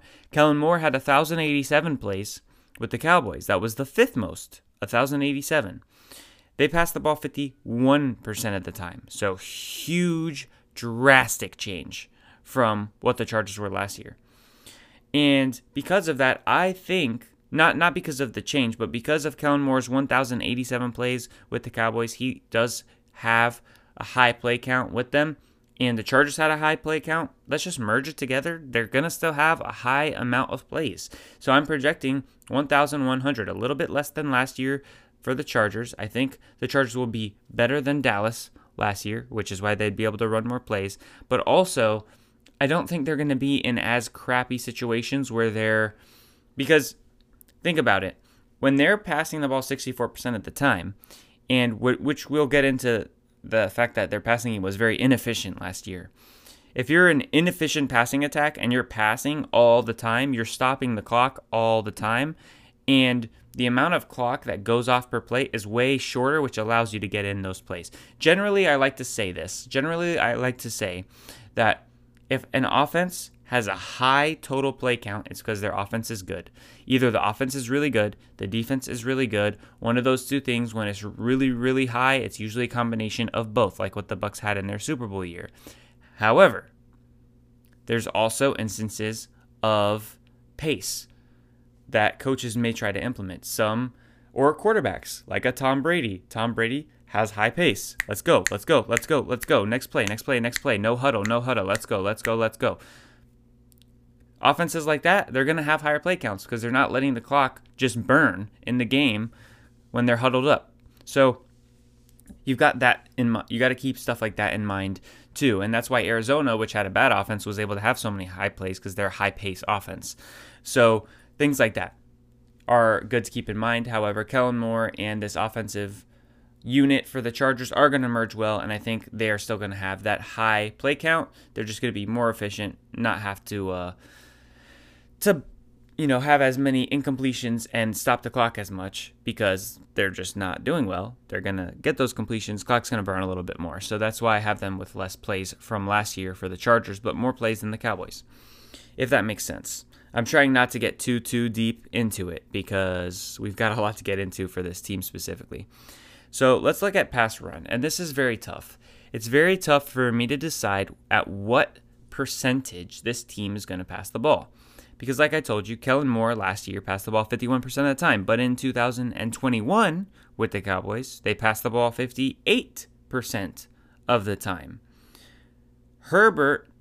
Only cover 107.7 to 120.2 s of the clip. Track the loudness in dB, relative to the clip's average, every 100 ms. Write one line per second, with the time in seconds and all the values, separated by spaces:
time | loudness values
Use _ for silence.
107.7 | -2 -2 0 4 4 4 0 -8 -10 -4
108.7 | -2 2 2 2 0 -4 -10 -20 -20 -20
109.7 | _ _ 0 2 4 4 4 4 2 0
110.7 | _ -20 _ -2 4 4 4 _ _ _
111.7 | _ _ _ _ -20 -20 -8 -4 2 2
112.7 | 4 2 2 -2 -2 0 0 -2 0 2
113.7 | 2 -4 -4 -4 -4 -4 -2 -2 -2 -2
114.7 | -2 -4 -6 -12 -20 -16 0 2 2 0
115.7 | -2 0 0 2 0 2 2 2 0 -2
116.7 | -2 0 4 4 4 0 -4 -4 -4 -4
117.7 | -2 -2 -2 -4 -6 -8 -6 -6 -4 -8
118.7 | -8 -8 -4 -4 0 -2 -2 -8 -6 -4
119.7 | -4 -4 -12 -14 -16